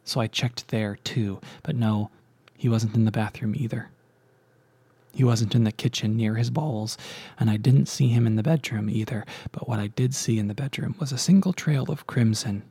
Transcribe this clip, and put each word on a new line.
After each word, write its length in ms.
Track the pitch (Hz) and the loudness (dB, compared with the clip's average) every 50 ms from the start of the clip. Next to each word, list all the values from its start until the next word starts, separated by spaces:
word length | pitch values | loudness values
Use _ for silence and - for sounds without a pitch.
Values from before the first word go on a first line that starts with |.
| _ | _
so 180 | - - 127 | -6 -2 -2
I 60 | 110 110 | -2 -2
checked 420 | - - - 120 120 - - - | -2 -2 -2 -2 -4 -6 -8 -4
there 260 | - 110 107 101 101 - - | -2 -2 -2 -2 -4 -6 -8
too, 360 | - - 131 107 101 95 - - - - - - | -6 -2 -2 -2 -2 -4 -6 -10 -16 -20 -12 -8
but 120 | - - | -6 -2
no, 340 | 120 113 110 107 104 104 - _ _ _ _ _ _ _ _ _ - | 0 2 2 2 2 0 -4 _ _ _ _ _ _ _ _ _ -2
he 120 | - 120 | 0 2
wasn't 260 | 113 110 113 107 107 | 2 2 2 2 2
in 100 | 117 110 | 2 2
the 60 | 110 | 2
bathroom 420 | 104 113 107 104 - - - 107 101 | 2 0 -2 -4 -4 -6 -4 -4 -4
either. 340 | - 123 110 - - - - - _ _ _ _ _ _ _ _ _ _ _ _ _ _ _ _ _ _ _ _ _ _ _ | -2 -4 -4 -6 -6 -8 -10 -16 _ _ _ _ _ _ _ _ _ _ _ _ _ _ _ _ _ _ _ _ _ _ _
He 120 | - - 131 | -2 2 4
wasn't 320 | 120 117 110 117 104 - | 4 4 4 2 2 2
in 80 | 120 113 | 4 4
the 80 | 107 | 2
kitchen 460 | - - - 127 - - - 107 107 113 | 2 0 -2 -2 -2 -2 -2 0 0 0
near 180 | 113 107 110 | 0 0 0
his 140 | 113 117 120 | 0 0 0
bowls, 480 | 120 - 156 151 117 107 107 110 - - - - - - - - - - | 0 -2 -2 -2 -2 -4 -4 -6 -8 -10 -14 -16 -16 -16 -16 -10 -4 0
and 100 | - 110 | 2 2
I 60 | 107 | 2
didn't 300 | 104 107 131 127 139 - | 2 4 6 6 6 4
see 240 | - - - 139 123 | 2 0 0 2 4
him 180 | 117 123 117 113 | 4 4 4 4
in 80 | 110 | 2
the 80 | 110 104 | 2 2
bedroom 460 | 156 165 143 - - - 107 107 107 | 2 0 0 0 -2 -4 -4 -4 -2
either, 360 | - 110 107 - 120 104 104 - - - - - - | -2 -4 -4 -4 -6 -8 -8 -10 -14 -14 -14 -14 -12
but 140 | - - - | -10 -6 -4
what 120 | 120 107 | -4 -2
I 80 | 104 104 | -4 -4
did 260 | - - 127 127 135 | -2 0 0 0 0
see 240 | - - - 113 107 | -2 -2 0 0 0
in 120 | 104 101 | 0 -2
the 40 | 104 | -4
bedroom 420 | - 139 135 - - - - - - | -4 -6 -6 -6 -6 -6 -6 -6 -6
was 140 | 160 131 131 | -6 -6 -4
a 40 | 120 | -2
single 360 | - - 185 190 190 185 180 | 4 6 6 6 6 4 0
trail 320 | - - 160 147 135 127 - | -2 0 0 0 0 0 -2
of 160 | - - - | -4 -6 -8
crimson 580 | - - 127 117 110 110 107 - - 101 104 - - | -4 0 2 4 4 2 0 -2 -4 -6 -6 -8 -12